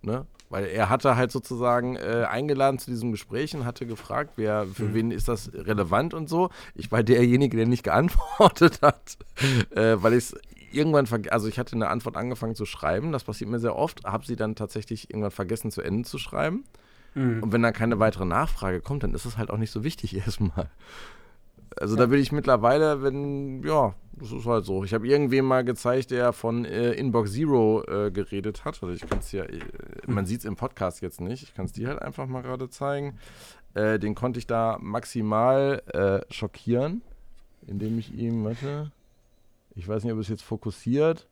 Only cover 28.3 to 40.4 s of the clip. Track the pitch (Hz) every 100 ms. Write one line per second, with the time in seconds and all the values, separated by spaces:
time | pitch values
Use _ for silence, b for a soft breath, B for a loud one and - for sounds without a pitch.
28.3 | 101 104 - - - 90 87 - - -
29.3 | 98 82 82 - - - - - 101 95
30.3 | 120 - 95 131 - 92 - 90 - 90
31.3 | 131 - - 95 - 120 147 - - 135
32.3 | 131 127 127 127 - 139 143 143 - B
33.3 | B B B - 98 107 107 104 104 123
34.3 | 120 - 113 113 95 - 110 - 120 107
35.3 | 107 123 135 139 139 - 80 98 98 -
36.3 | - 107 - - 120 147 214 - - -
37.3 | - - _ - 98 110 113 110 - 117
38.3 | 117 107 120 139 147 151 _ _ _ _
39.3 | _ _ _ _ 101 90 107 117 110 101
40.3 | 110